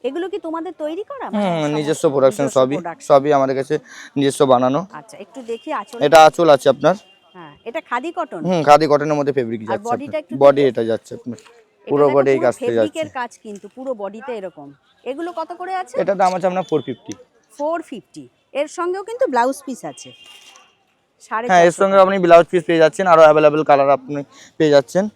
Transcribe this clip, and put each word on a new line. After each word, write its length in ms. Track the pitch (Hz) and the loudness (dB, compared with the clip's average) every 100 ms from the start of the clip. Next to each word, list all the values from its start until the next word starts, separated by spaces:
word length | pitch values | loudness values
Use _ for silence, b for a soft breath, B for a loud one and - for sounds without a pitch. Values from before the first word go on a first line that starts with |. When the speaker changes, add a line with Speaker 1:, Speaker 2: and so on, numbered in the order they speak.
Speaker 1:
এগুলো 220 | 247 285 359 | -8 -8 -10
কি 80 | 392 | -10
তোমাদের 340 | 330 320 339 330 | -10 -10 -12 -10
তৈরি 260 | 302 339 | -10 -10
করা? 220 | 427 554 359 | -12 -14 -8
মানে 140 | 208 | -4
Speaker 2:
হুম, 100 | 196 | -4
Speaker 1:
সমস্ত 220 | 165 151 151 | -4 -4 -4
Speaker 2:
নিজস্ব 280 | 151 156 165 | -4 -2 -2
প্রোডাকশন 340 | 135 131 107 | 2 2 2
Speaker 1:
নিজস্ব 160 | 139 135 | -2 0
Speaker 2:
সবই, 140 | 131 147 | -2 -4
Speaker 1:
প্রোডাকশন। 320 | 170 160 - | -10 -16 2
Speaker 2:
সবই 240 | 143 139 | 2 4
আমাদের 220 | 143 135 135 | 0 0 -4
কাছে 200 | 131 151 B B B - | -6 -8 B B B -2
নিজস্ব 260 | 139 131 143 | -2 0 2
বানানো। 340 | 123 127 139 190 | 4 2 -2 -8
Speaker 1:
আচ্ছা, 240 | 156 - - | -18 -20 -20
একটু 220 | 202 269 | -20 -20
দেখি 280 | 226 226 - | -14 -12 -10
আঁচল। 240 | 269 202 233 151 | -10 -10 -4 4
Speaker 2:
এটা 120 | 160 156 | 8 8
আঁচল 220 | 151 165 | 6 2
আছে 180 | 139 143 | 4 2
আপনার। 260 | 131 143 196 _ _ _ | 0 0 -2 _ _ _
Speaker 1:
হ্যাঁ, 200 | 185 160 143 220 | -20 -20 -20 -12
এটা 140 | 285 _ | -12 _
খাদি 200 | 247 302 349 | -8 -8 -10
কটন। 260 | 302 185 165 | -10 -8 -4
Speaker 2:
হুম, 180 | 180 | -2
খাদি 220 | 143 147 151 | 4 4 6
কটনের 280 | 143 151 147 | 0 0 -2
মধ্যে 140 | 143 | -2
ফেব্রিক 280 | 135 117 113 | -4 -4 -8
Speaker 1:
আর 60 | 107 | -8
Speaker 2:
যাচ্ছে 180 | 208 214 | -8 -6
Speaker 1:
বডিটা 200 | 240 285 | -8 -6
Speaker 2:
আপনার। 120 | 311 | -10
Speaker 1:
একটু 120 | 302 240 | -10 2
Speaker 2:
বডি 240 | 139 139 | 4 4
Speaker 1:
দেখি। 60 | 139 | 0
Speaker 2:
এটা 160 | 117 | -2
যাচ্ছে 280 | 113 110 - 117 | -4 -4 -8 -18
আপনার। 220 | 123 113 | -16 -18
Speaker 1:
এটা 500 | _ _ _ _ - | _ _ _ _ -6
Speaker 2:
পুরো 160 | 143 143 | 0 2
Speaker 1:
দেখো, 120 | 139 | 4
Speaker 2:
বডি 120 | 135 | 2
এই 60 | 135 | 2
Speaker 1:
পুরো 80 | 120 | 0
Speaker 2:
কাজটা 180 | 113 - | -2 -4
যাচ্ছে। 100 | 117 | -2
Speaker 1:
ফেব্রিকের 340 | 107 330 320 | -2 -4 -8
কাজ 220 | 254 240 - | -8 -12 -14
কিন্তু 220 | 220 202 202 247 | -20 -18 -20 -14
পুরো 160 | 269 | -10
বডিতে 380 | 233 196 214 262 233 | -10 -10 -12 -14 -12
এরকম। 300 | 185 160 143 143 _ _ | -12 -16 -20 -20 _ _
এগুলো 260 | - 269 339 | -14 -12 -10
কত 180 | 339 320 | -10 -12
করে 200 | 349 370 370 | -12 -10 -10
আছে? 180 | 370 - | -8 -6
Speaker 2:
এটা 120 | 185 196 | -4 0
দাম 160 | 185 | 0
আছে 140 | 185 185 | 0 -4
আপনার 180 | 185 175 | -4 -4
ফোর 120 | 156 135 | -4 -4
ফিফটি। 280 | 117 - - _ _ _ _ | -14 -14 -18 _ _ _ _
Speaker 1:
ফোর 200 | 294 339 | -6 -6
ফিফটি। 420 | 320 226 _ 156 127 _ _ | -10 -18 _ -20 -20 _ _
এর 140 | 262 302 | -8 -8
সঙ্গেও 360 | - 349 370 | -6 -8 -8
কিন্তু 220 | 403 466 523 | -10 -6 -2
ব্লাউজ 240 | 247 247 269 - | 0 -2 -4 -12
পিস 160 | 240 160 | -14 -14
আছে। 240 | 135 127 | -16 -20
Speaker 2:
হ্যাঁ, 200 | 123 - - - - _ _ _ _ _ _ | -20 -20 -20 -20 -20 _ _ _ _ _ _
এর 80 | - | -10
Speaker 1:
সাড়ে 180 | 220 240 | -8 2
চারশো 300 | 180 175 165 | 4 4 2
Speaker 2:
সঙ্গে 180 | 196 196 | 2 4
Speaker 1:
টাকা। 60 | 190 | 4
Speaker 2:
আপনি 100 | 196 | 2
ব্লাউজ 260 | 175 170 170 | 6 6 6
পিস 120 | 180 160 | -2 0
পেয়ে 120 | 165 | 2
যাচ্ছেন, 260 | 156 - 190 | 2 2 2
আরো 140 | 160 | 6
অ্যাভেলেবল 420 | 156 151 151 147 | 6 6 4 2
কালার 260 | 151 143 139 | 2 2 4
আপনি 300 | 135 131 143 139 b b _ | 0 -2 -12 -12 b b _
পেয়ে 140 | 156 | 4
যাচ্ছেন। 340 | 143 135 180 208 | 4 2 -4 -4